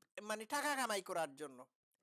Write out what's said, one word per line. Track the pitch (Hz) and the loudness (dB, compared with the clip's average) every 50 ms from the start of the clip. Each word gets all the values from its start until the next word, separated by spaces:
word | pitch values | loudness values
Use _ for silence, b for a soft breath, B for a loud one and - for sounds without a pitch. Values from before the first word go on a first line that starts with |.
| _ _ - - | _ _ -12 -8
মানে, | 208 214 214 214 220 | -4 -4 -4 -4 -2
টাকা | 220 285 285 262 294 285 | 0 2 2 4 4 4
কামাই | 269 262 226 214 202 | 4 2 2 2 0
করার | 180 - 185 175 160 151 135 | 0 0 0 2 0 0 -2
জন্য। | 135 151 139 131 123 127 - _ _ _ _ _ _ | -6 -8 -8 -8 -12 -16 -18 _ _ _ _ _ _